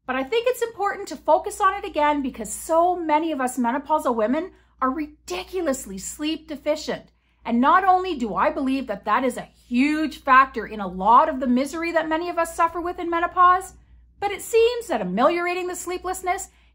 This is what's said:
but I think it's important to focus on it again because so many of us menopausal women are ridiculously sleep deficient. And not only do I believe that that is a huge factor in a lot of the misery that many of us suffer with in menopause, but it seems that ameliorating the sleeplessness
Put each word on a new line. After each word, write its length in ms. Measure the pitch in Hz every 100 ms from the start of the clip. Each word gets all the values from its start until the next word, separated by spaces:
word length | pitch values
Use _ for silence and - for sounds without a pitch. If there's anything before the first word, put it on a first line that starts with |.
| -
but 80 | 262
I 80 |
think 240 | 269 453 480
it's 160 | 494
important 440 | 466 - 392 381 403
to 60 | 311
focus 460 | - 320 359 403
on 140 | 392 392
it 100 | 403
again 380 | 311 294 294
because 280 | 262 - 214
so 440 | - - 330 349 359
many 360 | 320 302 330
of 80 | 294
us 200 | 254 254
menopausal 560 | 240 269 285 311 302 233
women 340 | 220 294 359 - _ _
are 80 | 262
ridiculously 1120 | 269 302 - - 359 370 370 330 262 220 196
sleep 480 | - - 302 311 -
deficient. 640 | 285 294 311 - 190 - _ _ _ -
And 160 | 240
not 220 | 269 359
only 320 | 381 370 370 302
do 180 | 220
I 160 | 185 254
believe 380 | 311 262 269 240
that 180 | 196 214
that 180 | 220
is 140 | 262 220
a 100 | - _ _
huge 560 | 240 285 302 311 -
factor 420 | - 262 269 240 190
in 140 | 214
a 80 | 190
lot 420 | 185 196 240 320
of 100 | 269
the 60 | 262
misery 460 | 247 285 330 330
that 180 | 339 320
many 200 | 320 349
of 100 | 330
us 160 | 330 339
suffer 260 | 339 339
with 160 | 339 359
in 100 | 349
menopause, 680 | 339 339 339 359 370 370 - _ - _ _
but 120 | 403
it 100 | 392
seems 460 | - 453 453 480 453
that 140 | 254
ameliorating 680 | 180 185 277 349 349 359 359
the 80 | 349
sleeplessness 720 | - 359 359 370 370 370 - _ _